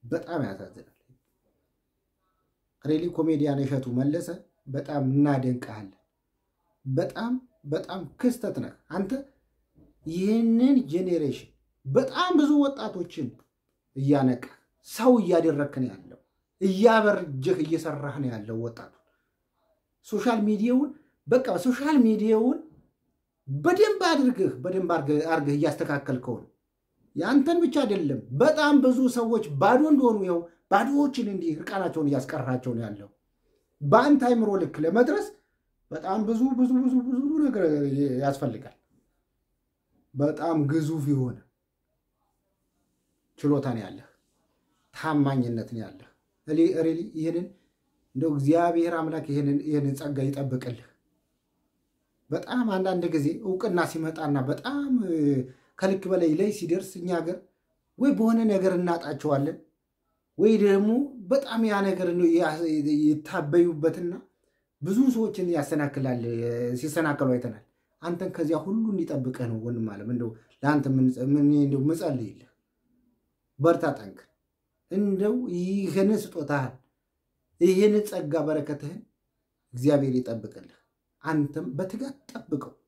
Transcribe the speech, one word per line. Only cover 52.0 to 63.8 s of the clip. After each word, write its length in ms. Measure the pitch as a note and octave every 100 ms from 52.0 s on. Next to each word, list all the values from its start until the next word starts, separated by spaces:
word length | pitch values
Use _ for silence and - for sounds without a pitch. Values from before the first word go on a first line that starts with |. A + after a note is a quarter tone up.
| _ _ _
በጣም 360 | C#3+ - C4 A3+
አንዳንድ 360 | F#3+ F#3 F3+ E3+
ጊዜ 200 | D#3+ C#3+ F3+
እውቅና 420 | G3+ F#3 A3 F3 E3
ሲመጣና 500 | E3 D#3+ D#3+ D#3 C#3+
በጣም 460 | C3 - A#3 C#4+ C#4+ B3+ F#3+ D#3+ D3 C3+ B2+ - _ _
ከልክ 260 | F#3+ G3 F#3
በላይ 260 | F#3 E3+
ላይ 160 | D#3 G#3+
ሲደርስ 380 | G#3 E3 F3 F#3+
እኛ 140 | F#3 F3
ሀገር 240 | F3 E3 F3+ - _ _ _ _ -
ወይ 120 | C4+
በሆነ 260 | F#3 A3+ A3+
ነገር 280 | A3+ G3 F#3
እናጣቸዋለን 840 | F3 F3+ E3+ C#3+ C#3+ D3+ C#3 C#3+ E3+ _ _ _ _ _ _ _ -
ወይ 140 | G3+ A3
ደግሞ 300 | G3+ G3 G#3 A#3 C#4+ - F3+
በጣም 340 | C#4 - A3+
ያ 120 | A3+ G3+
ነገር 260 | G3 F3+ F3+
ነው 160 | F3 E3+
ያ-፣ 200 | E3 D#3+ D#3 E3+ D#3 C#3+ D3
ይታበዩበትና 1120 | D3+ D3 - F#3 D3 F3 F3 D#3